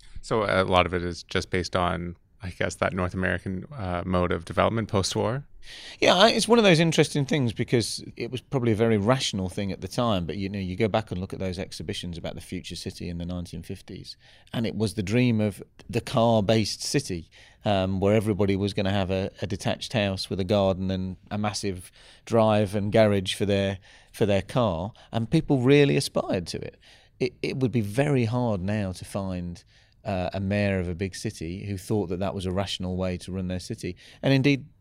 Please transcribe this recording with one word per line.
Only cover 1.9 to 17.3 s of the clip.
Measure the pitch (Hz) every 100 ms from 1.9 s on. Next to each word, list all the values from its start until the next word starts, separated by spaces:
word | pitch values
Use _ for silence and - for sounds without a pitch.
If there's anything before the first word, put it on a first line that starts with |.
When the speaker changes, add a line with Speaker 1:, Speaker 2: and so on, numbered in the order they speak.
| 87 87 87 _ -
Speaker 1:
I | 90
guess, | - - -
that | 95
North | 92 90
American, | 95 92 90 98 92 -
uh, | 143 92 87
mode | 92 90 90
of | 90 82
development | - 92 113 104
post-war? | 98 92 110 104 131 - - - - - -
Speaker 2:
Yeah, | -
I, | 185 226
it's | 226 202
one | 233
of |
those | 202 160
interesting | 165 156 147 151 135
things | 151 123
because | - 120 120 - - - -
it | 117
was | 123
probably | - 139 120
a | 104
very | 117 110
rational | 101 131 - 101 92
thing | - 98
at | -
the | 92
time, | - 120 95
but, | 80 90
you | 95
know, | 101
you | 92 92
go | 110
back | 110 -
and | 90
look | 95
at | -
those | 95 90
exhibitions | 92 - 82 101 92 82
about | 82 -
the |
future | - 92 - 87
city | 101 - 90
in | 85
the | 85
nineteen | 90 87 85
fifties, | 85 95 - 90 - - - - -
and | - 110
it |
was | 95 110
the | 98
dream | 90 120 123 110
of | 107 - - - -
the | 120
car-based | - 123 117 110 98 110 101 -
city, | - 147 - 87 78